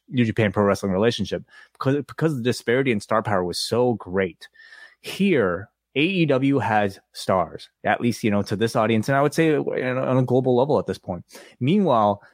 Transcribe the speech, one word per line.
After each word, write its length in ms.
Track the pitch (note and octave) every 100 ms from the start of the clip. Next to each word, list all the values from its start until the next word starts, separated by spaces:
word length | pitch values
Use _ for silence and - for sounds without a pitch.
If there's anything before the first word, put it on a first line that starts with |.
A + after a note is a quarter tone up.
| _
New 160 | C3
Japan 280 | A2+ G#2+ G#2+
Pro 120 | G#2
Wrestling 280 | G2+ G2 G2+
relationship, 520 | F#2 A2+ A#2 F#2+ E2+ - - -
because, 220 | _ C3 C#3+
because 380 | C3+ - D#3+
the 80 | C#3
disparity 500 | A#2+ A2+ - A#2+ C3+
in 80 | G#2+
star 220 | - A2
power 220 | G#2+ G2
was 160 | F2 E2+
so 320 | - A#2 B2
great. 560 | A2 F#2 F#2 F#2+ - - - - - - _
Here, 640 | - - G3 D3+ F#2+ F2 G2+ _ _ C3+
A 40 |
E 260 | E3 F#3+ D#3+
W 320 | C3 C#3 C#3
has 400 | A2 G#2+ G#2 F#2+ _
stars, 560 | - - F#2+ E2 - - _
at 160 | G2+ G#2
least, 240 | A#2+ G#2+
you 60 | A2+
know, 120 | G2+
to 140 | G2 G2+
this 180 | A2+
audience, 340 | B2 A2 A2+ G#2+
and 80 | C#3
I 60 |
would 120 | D3
say 200 | - D#3+
on 140 | C#3+ C#3
a, 320 | - B2+ B2+
on 160 | C3+ C3
a 80 |
global 320 | B2 B2+ B2+ B2
level 220 | C#3+ A2+
at 80 | -
this 120 | F#2
point. 260 | - F2 - - - _
Meanwhile, 600 | B2 G#3 F3+ A#2 G#2 G2+ -